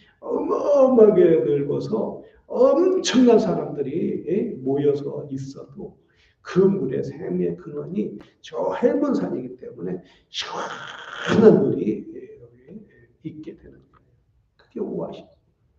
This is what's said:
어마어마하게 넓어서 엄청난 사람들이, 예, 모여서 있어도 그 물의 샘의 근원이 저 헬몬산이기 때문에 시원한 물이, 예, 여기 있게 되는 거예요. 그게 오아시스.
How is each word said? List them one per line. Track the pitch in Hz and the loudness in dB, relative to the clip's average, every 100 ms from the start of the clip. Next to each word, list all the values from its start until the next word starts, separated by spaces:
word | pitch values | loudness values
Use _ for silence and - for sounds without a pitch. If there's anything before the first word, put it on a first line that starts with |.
| _ _ | _ _
어마어마하게 | - - 320 - 302 285 254 226 208 175 170 156 | -6 -4 -2 -2 2 4 6 8 8 8 6 4
넓어서 | 143 143 139 - - 147 - - - _ - | 2 -2 -2 -4 -4 -4 -6 -10 -18 _ -6
엄청난 | 220 269 320 370 - - 254 247 214 | 2 4 4 2 0 0 4 6 6
사람들이, | - - - 147 131 165 208 - 147 | 4 -2 -4 -6 -6 -4 -4 -4 -4
예, | 202 240 131 | -4 -4 -6
모여서 | 131 143 147 139 - - 135 | -4 0 0 0 -4 -10 -10
있어도 | 135 - - - - - - _ _ _ _ | -12 -12 -16 -18 -16 -18 -18 _ _ _ _
그 | - 180 | -4 2
물의 | 196 - 135 135 | 4 2 -2 -4
샘의 | - 156 185 180 85 85 | -6 -8 -6 -2 -2 -4
근원이 | 78 73 73 - - - - _ | -10 -12 -8 -6 -6 -8 -20 _
저 | - - - | -12 -6 -6
헬몬산이기 | - 240 294 294 214 - - - - | 0 0 0 0 -2 -4 -8 -10 -14
때문에 | - - 90 - - _ _ | -18 -12 -10 -10 -14 _ _
시원한 | - - - - - - - - - - - 220 160 | -12 -10 -10 -10 -12 -16 -18 -16 -10 -2 6 8 8
물이, | 131 - 104 - - | 2 -2 -4 -6 -8
예, | - - - | -16 -18 -20
여기 | 120 120 131 220 - _ _ _ | -20 _ -20 -20 -20 _ _ _
있게 | 156 156 - - | -16 -14 -16 -18
되는 | - | -20
거예요. | - _ _ _ _ _ _ _ _ | -20 _ _ _ _ _ _ _ _
그게 | _ - | _ -10
오아시스. | - - - - - _ _ _ _ | -8 -8 -8 -12 -20 _ _ _ _